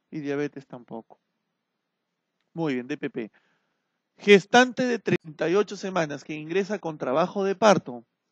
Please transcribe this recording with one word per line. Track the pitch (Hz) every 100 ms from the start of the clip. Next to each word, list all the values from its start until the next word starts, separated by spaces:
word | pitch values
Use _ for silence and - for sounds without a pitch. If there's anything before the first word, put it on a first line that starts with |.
| _
y | 160
diabetes | 143 143 147 143 -
tampoco. | 127 117 117 - - _ _ _ _ _ _ _ _ _ _ _ _ _
Muy | 170 160
bien, | 127 123
D | 147
P | 143
P. | 127 110 _ _ _ _ _ _ _ _ _
Gestante | - 202 - 240 254 233
de | 254 233
treinta | - 175 165 147 160
y | 190
ocho | 208 196
semanas | 196 185 156 143 -
que |
ingresa | 156 156 180 190 202
con | 165 151
trabajo | 135 139 185 202 196
de | 190
parto. | 220 165 - 120 - _ _